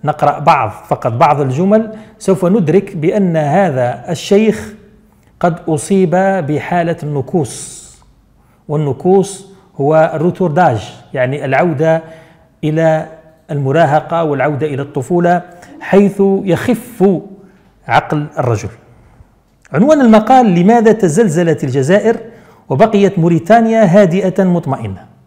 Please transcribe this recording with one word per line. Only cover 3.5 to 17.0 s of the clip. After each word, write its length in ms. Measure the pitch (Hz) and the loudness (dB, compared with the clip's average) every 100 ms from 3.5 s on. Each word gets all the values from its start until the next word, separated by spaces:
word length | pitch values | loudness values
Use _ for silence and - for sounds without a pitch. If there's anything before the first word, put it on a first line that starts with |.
| 165 190 131 120 - - | 0 0 0 -4 -4 -8
الشيخ 640 | 165 - 202 220 - - - - _ _ _ _ _ | -8 0 2 2 -2 -10 -18 -20 _ _ _ _ _
قد 300 | 175 160 - | -4 -2 -4
أصيب 400 | 156 - 196 185 180 190 190 143 | -4 0 0 2 0 0 -2 -4
بحالة 480 | 147 - 175 170 165 | -6 -4 -4 -2 -6
النكوص، 840 | 147 143 - 180 127 - - - - _ _ _ _ _ _ _ - | -6 -6 -4 -4 -4 -8 -18 -20 -20 _ _ _ _ _ _ _ -6
والنكوص 800 | 151 147 127 180 196 185 - - - _ - | -4 -2 -2 2 2 2 -8 -20 -20 _ -4
هو 360 | 139 156 165 | 0 2 2
الروتورداج، 800 | 160 170 170 185 151 170 110 - - - | 0 -4 -2 -2 2 0 0 -8 -20 -12
يعني 320 | 135 127 143 135 | -4 -4 -4 -2
العودة 580 | 131 175 143 160 165 165 - - _ _ _ | 0 0 0 0 0 -4 -20 -20 _ _ _
إلى 440 | 151 156 160 156 - - _ _ _ | -4 0 0 0 -6 -18 _ _ _
المراهقة 720 | 147 135 151 156 147 151 170 | -6 -2 2 2 0 -2 -4
والعودة 440 | 160 139 143 143 151 | -2 -2 -2 -2 -6
إلى 140 | 135 | -6
الطفولة، 600 | 139 147 123 175 175 175 - - - - | -8 -8 -4 0 2 0 -4 -20 -20 -18
حيث 420 | - 196 202 196 196 196 | 0 2 2 2 0 0
يخف 760 | 196 165 - 233 - - | -2 -2 -2 -4 -6 0